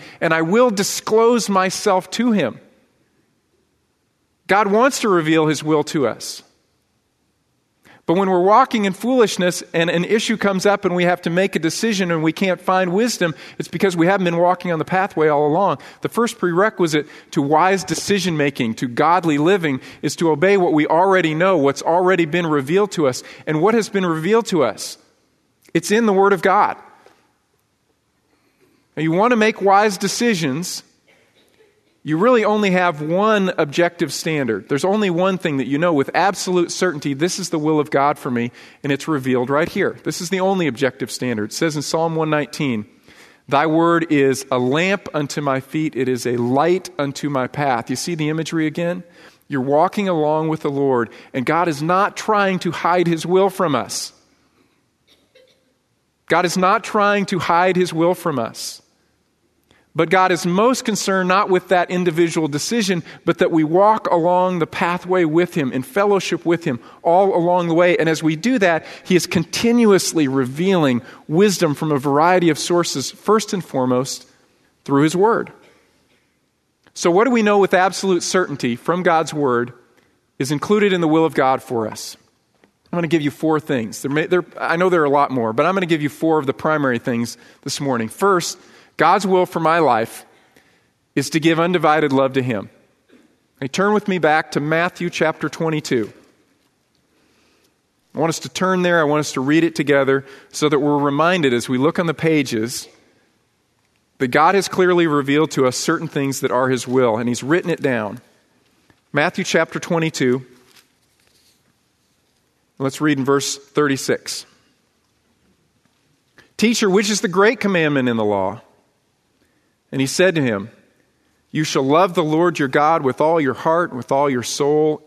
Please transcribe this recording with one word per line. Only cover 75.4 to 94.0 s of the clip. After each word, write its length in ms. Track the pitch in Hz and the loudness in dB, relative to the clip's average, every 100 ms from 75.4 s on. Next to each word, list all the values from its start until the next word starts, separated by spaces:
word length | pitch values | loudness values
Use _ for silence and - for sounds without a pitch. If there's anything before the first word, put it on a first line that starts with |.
| - - _ _ _ _ _ _ _ _ _ _ _ _ _ - | -4 -12 _ _ _ _ _ _ _ _ _ _ _ _ _ -4
So 160 | 175 | 0
what 140 | 175 247 | 2 4
do 40 | |
we 140 | 240 | 2
know 160 | 208 202 | 2 2
with 160 | 190 185 | 4 4
absolute 480 | 196 - 190 175 | 2 0 -2 -2
certainty 520 | - 185 180 143 123 117 | 0 -2 -2 -4 -4 -4
from 280 | - 175 | -2 0
God's 280 | 180 165 156 | 2 2 0
Word 420 | 151 139 120 123 - _ _ _ _ _ - | -2 0 0 -2 -8 _ _ _ _ _ -8
is 120 | 135 | -4
included 400 | 147 - 208 202 | -4 0 2 4
in 100 | 180 | 2
the 60 | 160 | 2
will 180 | 160 160 | 2 2
of 100 | 135 | 2
God 260 | 131 131 | 2 0
for 260 | - 117 107 | -2 -6 -6
us? 300 | 110 - - _ _ _ _ _ _ _ | -8 -14 -18 _ _ _ _ _ _ _
I'm 60 | 175 | -6
gonna 100 | 165 | 0
give 140 | 160 | 0
you 80 | 143 | 0
four 300 | - 160 151 | -2 -2 0
things. 420 | - 135 110 - | -2 -4 -6 -8
There 80 | 135 | -4
may, 160 | 147 175 | -4 0
there, 180 | 180 - - | -2 -2 -6
I 160 | 123 165 | -4 0
know 140 | 185 | 0
there 140 | 175 | 2
are 20 | 143 | 2
a 40 | |
lot 180 | 143 143 | 2 2
more, 240 | 131 113 | 0 -2
but 140 | 113 160 | 0 0
I'm 80 | 190 | 0
gonna 100 | 175 | 0
give 160 | 160 | -2
you 80 | 143 | -2
four 300 | - 160 156 | -4 0 0
of 80 | 135 | -2
the 60 | |
primary 440 | - 156 156 135 120 | -4 -2 0 0 -2
things 400 | - 117 117 - - _ | -4 -4 -4 -10 -20 _
this 180 | 139 - | -10 -6
morning. 280 | 139 120 110 | -4 -4 -4
First, 500 | - 196 180 - - - - _ - | -2 0 0 -2 -10 -18 -20 _ 2
God's 300 | 156 202 190 | 4 4 2
will 220 | 185 180 | 2 0
for 120 | 175 | 0
my 200 | 160 170 | 0 2
life 440 | 147 113 113 - - _ _ _ _ _ _ _ _ 143 | 4 2 0 -8 -20 _ _ _ _ _ _ _ _ -6
is 160 | 131 | -4
to 80 | 165 | 0
give 200 | 160 160 | 2 2
undivided 540 | 170 180 156 156 147 | 2 2 2 2 2
love 200 | 135 135 | 2 0
to 100 | 131 | 0
Him. 260 | 127 107 95 _ _ _ _ _ _ _ _ _ | -2 -4 -8 _ _ _ _ _ _ _ _ _
Now, 60 | 131 | -8
turn 300 | - 202 | -2 0
with 120 | 214 | 0